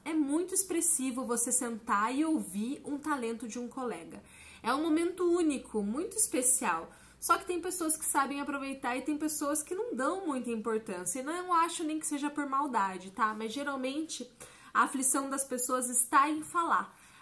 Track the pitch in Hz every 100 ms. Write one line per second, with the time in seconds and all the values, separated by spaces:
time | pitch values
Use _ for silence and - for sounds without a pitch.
0 | 294 320 277 302 370 370 - 339 - -
1 | 262 240 226 233 254 - 240 220 - 208
2 | 220 269 320 302 190 196 226 294 - 285
3 | 311 277 226 226 240 247 240 269 240 170
4 | 165 - - - - - 226 285 320 320
5 | 339 359 349 349 320 247 - 214 202 254
6 | 440 440 - 285 - - 220 165 165 -
7 | - - - 339 - 349 359 - 320 -
8 | - 294 269 285 285 285 277 269 247 254
9 | 262 294 311 - 285 302 - 370 480 247
10 | 269 381 359 254 233 226 233 220 220 175
11 | 185 262 269 359 359 339 330 339 311 311
12 | - 285 285 294 285 269 294 226 196 185
13 | 190 190 220 214 226 277 285 269 262 285
14 | 320 - 240 - - - - 214 262 262
15 | 254 285 269 269 - 254 254 254 247 247
16 | - 294 294 311 - 349 330 185 196 -
17 | - -